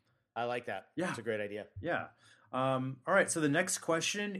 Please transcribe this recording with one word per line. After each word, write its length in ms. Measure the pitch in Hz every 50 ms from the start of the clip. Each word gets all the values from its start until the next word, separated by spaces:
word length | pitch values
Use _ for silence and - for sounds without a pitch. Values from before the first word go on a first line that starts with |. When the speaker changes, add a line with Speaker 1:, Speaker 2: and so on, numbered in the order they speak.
| _ _ _ _ _ _ -
Speaker 1:
I 80 | 113 120
like 240 | 120 123 123 120
that. 200 | - 101 95 - _ _
Speaker 2:
Yeah. 140 | 147 175 175
Speaker 1:
It's 80 | 139
a 60 | 120 101
great 160 | 113 110 104
idea. 240 | 104 104 101 104 98 - - -
Speaker 2:
Yeah. 260 | - 165 160 101 80 - - _ - - - - _ _ -
Um, 440 | 127 131 135 131 127 131 131 131 - -
all 60 | - 185
right, 160 | 196 156 -
so 80 | - 170
the 80 | 151 143
next 300 | 139 165 185 185 - -
question 560 | - - 160 165 160 - - 208 208 208 196